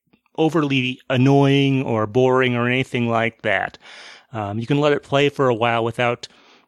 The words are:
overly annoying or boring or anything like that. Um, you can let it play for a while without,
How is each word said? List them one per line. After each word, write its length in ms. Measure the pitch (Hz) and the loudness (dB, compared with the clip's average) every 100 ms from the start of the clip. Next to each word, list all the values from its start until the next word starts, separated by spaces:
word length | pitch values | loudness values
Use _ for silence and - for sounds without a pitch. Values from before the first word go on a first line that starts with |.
| _ _ _ - | _ _ _ -2
overly 600 | 160 165 147 139 127 127 - | -2 0 -2 -2 -2 -6 -4
annoying 720 | 131 131 139 139 139 139 135 | 0 4 4 4 2 2 0
or 240 | 135 113 107 | -2 -2 -2
boring 480 | 123 127 127 127 120 | 0 2 2 0 0
or 120 | 120 | -2
anything 400 | 127 131 127 117 | -2 -4 -4 -2
like 340 | 113 113 - | 0 -2 -4
that. 360 | 110 95 95 - - - - - _ | -2 -2 -4 -10 -20 -20 -20 -20 _
Um, 260 | 113 101 107 | -10 -8 -6
you 80 | 113 | -2
can 140 | 143 | 0
let 120 | 147 | 2
it 100 | 143 | 0
play 260 | - 139 143 | -2 0 0
for 200 | - 131 | 0 0
a 60 | |
while 280 | 113 117 117 | 0 0 0
without, 460 | 117 113 120 120 - _ _ _ | -2 -2 -2 -2 -8 _ _ _